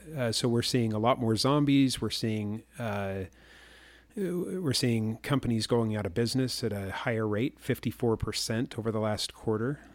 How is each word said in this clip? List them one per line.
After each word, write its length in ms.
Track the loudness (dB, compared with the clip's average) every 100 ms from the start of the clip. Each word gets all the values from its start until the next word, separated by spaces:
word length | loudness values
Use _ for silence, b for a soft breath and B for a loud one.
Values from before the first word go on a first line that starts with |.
| -10 -4
uh, 160 | -2
so 160 | 0 2
we're 140 | 2
seeing 300 | 2 2 2
a 60 | 2
lot 220 | 2 2
more 160 | 2 2
zombies. 640 | 4 4 6 6 4 2
We're 100 | -4
seeing, 520 | -2 -2 -2 -4 -6 -10 -8
uh, 460 | -4 -4 -4 -4 -8 B B B B B B B B -6
we're 560 | -4 -2 -4 -2 0
seeing 460 | 2 2 2 0 -2
companies 480 | 0 0 2 0 2
going 280 | 2 2
out 100 | 0
of 100 | -2
business 500 | 0 0 0 -2 -2
at 80 | -4
a 180 | -4 -6
higher 360 | -4 -2 0 0
rate, 320 | 0 -2 -4
fifty-four 560 | -2 -2 -2 0 0 0
percent 600 | -2 -4 -2 -2 -2 -4
over 120 | -4
the 80 | 0
last 340 | 0 -2 -6
quarter, 480 | -6 -2 0 -2 -4 B